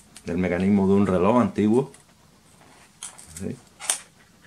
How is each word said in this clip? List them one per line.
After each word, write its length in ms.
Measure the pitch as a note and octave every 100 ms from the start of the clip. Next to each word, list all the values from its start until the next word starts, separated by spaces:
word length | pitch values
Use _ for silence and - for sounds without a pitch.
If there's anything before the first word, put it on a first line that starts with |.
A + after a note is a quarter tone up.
| - - F2
del 120 | F2
mecanismo 480 | F#2 F2+ F#2+ G#2 F#2+
de 80 |
un 120 | G2+ G2
reloj 340 | F2+ F#2+ B2
antiguo. 520 | G#2 F#2+ G#2+ A#2+ D3+ - _ _ _ _ _ _ - - - _ - - - D#2+
¿Veis? 160 | F#2+ C#3 - - - - - _ _ _